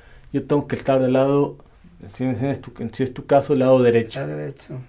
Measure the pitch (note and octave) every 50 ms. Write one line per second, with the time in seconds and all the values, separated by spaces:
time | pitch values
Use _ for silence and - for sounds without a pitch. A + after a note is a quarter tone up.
0 | - - - - - - - C#3 C#3 - D3 D3 C#3+ - B2 A2+ - - C3+ C3
1 | C3 B2+ B2+ C3 C3+ C#3 C#3 C#3+ C#3+ - - - - - _ _ - - - -
2 | E2+ G2 - - C3 C3 B2+ G#2 C3 C#3 C3+ - - - - - A#2 A2+ - -
3 | C3+ C3 C3 - - - D3 C#3 C#3 - D3 B2+ B2+ C3 C3 C3 B2 A#2+ A#2 A#2
4 | A2 - - C3+ C#3 D3+ D3+ - D2+ - C3+ - - - - B2+ B2+